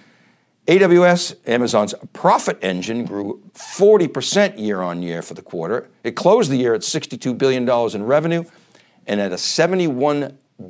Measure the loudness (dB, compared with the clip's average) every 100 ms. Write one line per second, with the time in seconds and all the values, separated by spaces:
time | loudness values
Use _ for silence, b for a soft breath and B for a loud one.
0 | b b b b b b 2 4 6 6
1 | 6 4 -2 -8 -2 0 2 2 0 -4
2 | -14 -2 2 2 0 -4 -4 -4 -4 -6
3 | -6 -6 -8 -10 -16 -20 -12 2 6 6
4 | 4 -2 -2 0 0 0 -4 -4 -4 -4
5 | -6 -6 -10 -14 -12 -8 -6 -6 -8 _
6 | -10 -2 2 2 2 0 0 -2 -2 -6
7 | -8 -8 -6 -2 0 0 0 0 0 -4
8 | 0 0 0 -4 -6 b b b b b
9 | -6 -4 -4 -4 -4 0 0 0 -2 -2
10 | -2 -2 -4 -10 _ -20 -18